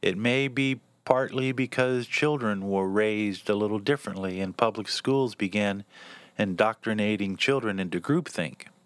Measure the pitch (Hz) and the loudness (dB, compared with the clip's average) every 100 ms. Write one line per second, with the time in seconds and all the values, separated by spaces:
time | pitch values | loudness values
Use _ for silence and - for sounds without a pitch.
0 | 101 92 120 131 139 127 135 131 _ _ | 0 0 2 2 0 0 0 0 _ _
1 | - 131 131 131 131 127 127 - 127 127 | 0 2 2 0 -2 0 -2 2 2 2
2 | 120 - 151 147 117 101 98 98 95 98 | 0 0 2 2 0 -2 0 0 2 2
3 | 107 107 107 92 - 104 104 107 101 143 | 2 2 -2 -2 -2 0 2 -2 0 -2
4 | - 95 95 92 95 87 117 110 104 - | -2 -6 -6 -4 -4 0 0 0 -6 -4
5 | - 135 131 - 101 107 104 101 101 - | 0 2 0 -2 -2 0 0 -2 -8 -18
6 | - - - - 104 87 110 110 - 107 | -20 -20 -20 -4 -2 2 2 2 -2 0
7 | 104 107 101 95 - 135 113 95 92 87 | 0 0 -2 -2 0 0 0 -2 -2 -4
8 | - 151 156 - 80 - - _ | 0 0 0 -6 -6 -8 -20 _